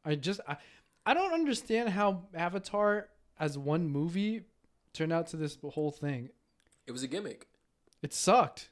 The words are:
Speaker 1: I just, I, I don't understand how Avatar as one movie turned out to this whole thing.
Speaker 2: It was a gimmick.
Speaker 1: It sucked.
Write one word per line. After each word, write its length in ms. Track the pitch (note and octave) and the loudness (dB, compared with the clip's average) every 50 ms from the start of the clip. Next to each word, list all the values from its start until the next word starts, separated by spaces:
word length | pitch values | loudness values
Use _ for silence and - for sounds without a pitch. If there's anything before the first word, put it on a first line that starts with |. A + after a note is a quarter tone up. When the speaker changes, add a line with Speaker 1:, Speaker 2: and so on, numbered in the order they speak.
| _ | _
Speaker 1:
I 100 | D#3 D3+ | -2 -2
just, 260 | D3 C3 E3+ G3+ G3+ - | -2 0 -4 -4 -4 -4
I, 120 | - C#3+ - - - - - _ _ _ _ _ | -8 -8 -8 -8 -20 -20 -20 _ _ _ _ _
I 100 | - C#4 | 2 4
don't 180 | E4 F#4+ F#4+ E4 | 4 4 2 2
understand 560 | E4 E4 C#4+ B3 - - - A3 A3+ A#3+ A3+ | 0 2 2 0 -2 0 0 0 0 2 0
how 380 | F#3 G3 G#3 G3+ G3 F3+ F3 - - | 0 2 2 2 2 0 -6 -10 -6
Avatar 760 | E3 E3+ F3 F3+ G3 F#3 - - G#3 G#3 G#3 G#3 G#3 G3+ - _ _ _ _ _ - | -4 -2 -2 -2 -4 -8 -4 -2 2 2 4 2 2 -2 -8 _ _ _ _ _ -4
as 180 | D#3 D3+ C#3+ C#3+ | -4 -4 -4 -4
one 300 | C#3 C#3+ D3+ E3 F3 D#3 | -2 0 0 0 0 0
movie 540 | C#3+ C#3+ D3+ E3+ E3+ F#3+ G3+ G#3+ A3 A3+ - _ _ _ _ _ _ _ _ _ _ | 0 0 -2 0 0 0 0 0 -2 -4 -8 _ _ _ _ _ _ _ _ _ _
turned 200 | - D#3+ D#3+ E3 | -4 -2 0 2
out 140 | E3 E3 E3 | 0 0 -2
to 80 | - | -4
this 220 | D#3+ D#3 D3 D3 - - C#3+ | -4 -4 -4 -6 -8 -12 -8
whole 200 | - D#3 D3+ D3+ | -4 -2 -2 -2
thing. 380 | C#3+ - - C#3+ C#3+ B2 A#2 C3+ - _ _ _ _ _ _ _ _ _ _ | -2 -2 -4 -4 -4 -4 -6 -10 -16 _ _ _ _ _ _ _ _ _ _
Speaker 2:
It 60 | - A#2+ | -10 -8
was 100 | B2+ C3 | -6 -4
a 60 | C3 | -4
gimmick. 400 | C3+ F#3 A3 D#3 G#2+ - - _ _ _ _ _ _ _ _ _ _ _ - | -4 -4 -6 -6 -10 -12 -18 _ _ _ _ _ _ _ _ _ _ _ -10
Speaker 1:
It 100 | C#3+ - | -6 -4
sucked. 560 | - - - G3 B3+ G3 C#3 - - - - | 0 4 6 8 8 6 4 0 -12 -18 -20